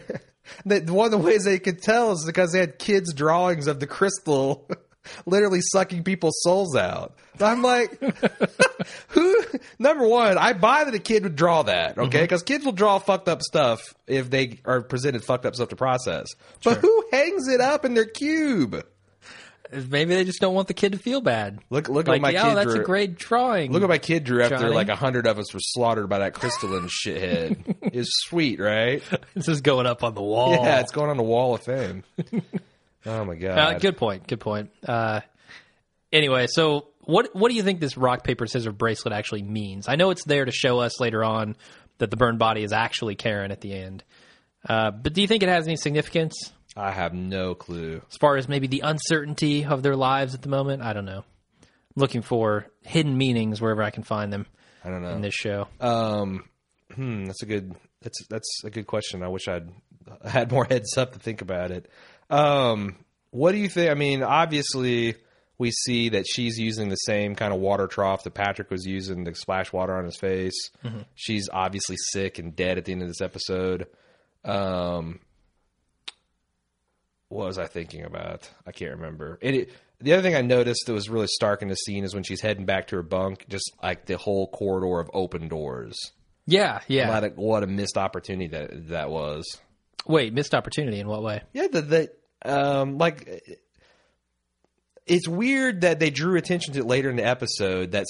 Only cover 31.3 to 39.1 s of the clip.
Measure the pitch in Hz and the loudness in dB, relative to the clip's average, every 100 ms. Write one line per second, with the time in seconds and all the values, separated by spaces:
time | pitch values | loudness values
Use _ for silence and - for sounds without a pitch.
31.3 | 117 127 113 - 131 104 92 - - - | 4 2 0 -2 -4 -4 -6 -14 -8 -4
32.3 | 226 - 190 - _ _ _ 107 110 101 | -4 -4 -8 -10 _ _ _ -6 -4 -4
33.3 | 82 92 92 156 165 196 175 113 95 - | -4 0 4 4 4 0 0 -2 -2 -6
34.3 | 117 - 104 104 _ - 117 113 107 - | -6 -4 -4 -6 _ -4 -2 0 -2 -6
35.3 | _ _ - _ _ _ _ - 156 147 | _ _ -20 _ _ _ _ 0 2 4
36.3 | 127 123 - 160 147 - _ - 175 233 | 2 2 2 2 2 -2 _ 0 2 2
37.3 | 185 233 233 190 180 143 127 127 123 - | 2 2 2 0 0 -2 0 0 0 -2
38.3 | 123 110 127 113 101 117 107 117 | -2 -2 -4 -4 -2 -2 -2 -4